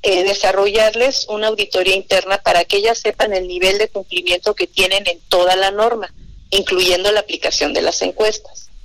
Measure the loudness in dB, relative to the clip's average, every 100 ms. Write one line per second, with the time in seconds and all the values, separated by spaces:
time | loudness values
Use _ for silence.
0 | 2 2 0 0 0 2 2 4 2 4
1 | 0 0 -6 -4 -2 -2 -2 0 0 0
2 | 0 0 0 -2 2 2 2 0 0 0
3 | -2 -2 -2 0 -4 0 0 2 -2 -4
4 | -6 -6 -2 -2 -2 -2 -4 0 0 0
5 | -2 -8 0 2 4 4 2 2 0 0
6 | -6 -14 -20 -20 -4 -2 0 0 2 2
7 | 2 0 -2 -6 -4 -2 -2 0 -2 -2
8 | -4 0 0 0 -12 -20 -18 -20